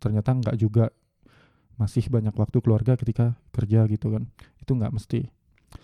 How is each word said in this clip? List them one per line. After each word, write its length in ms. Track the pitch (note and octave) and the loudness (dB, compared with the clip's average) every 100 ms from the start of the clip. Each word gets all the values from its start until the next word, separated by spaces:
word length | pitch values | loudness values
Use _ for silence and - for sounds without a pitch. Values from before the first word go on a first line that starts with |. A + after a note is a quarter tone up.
Ternyata 320 | - G#2+ G#2 | -2 0 0
nggak 240 | C3 A#2+ A#2+ | 0 -2 0
juga, 320 | G#2+ A2 A2 - _ _ _ _ _ _ _ - | 2 2 2 -2 _ _ _ _ _ _ _ -4
masih 320 | G#2+ - - | -2 -2 -2
banyak 240 | A#2+ G#2+ | -2 -2
waktu 240 | - G#2+ B2 | -2 -2 0
keluarga 380 | - G#2+ A2 B2+ | 2 2 2 0
ketika 400 | - A2+ A#2 A#2+ _ | 0 0 0 -2 _
kerja 320 | - G2+ A2 A2 | -6 2 4 4
gitu 300 | G#2+ G#2+ G#2+ | 0 -2 -4
kan. 80 | A#2 - - _ | -6 -12 -20 _
Itu 160 | - | -4
nggak 180 | B2+ G#2+ | -2 -2
mesti. 380 | G#2+ - A#2 - _ _ _ _ - | -6 -4 -4 -4 _ _ _ _ -20